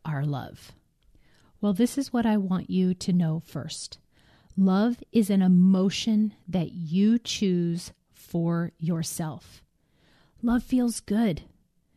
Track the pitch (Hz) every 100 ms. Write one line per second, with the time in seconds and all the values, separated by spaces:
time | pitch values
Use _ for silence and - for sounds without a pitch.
0 | 165 147 147 135 - - - - _ _
1 | _ _ _ _ _ - 208 185 240 -
2 | 269 240 226 214 190 180 - 185 185 185
3 | - 180 160 160 - 147 160 - - -
4 | _ _ _ _ _ - 190 190 226 240
5 | - 233 196 196 185 180 185 190 190 -
6 | - 214 214 - - 180 156 180 160 175
7 | 208 233 - - 196 180 170 170 - -
8 | _ _ - 170 165 170 170 - 165 165
9 | 156 - 160 151 - - _ _ _ _
10 | _ _ _ - 233 240 - 254 240 -
11 | - 208 226 151 - _ _ _ _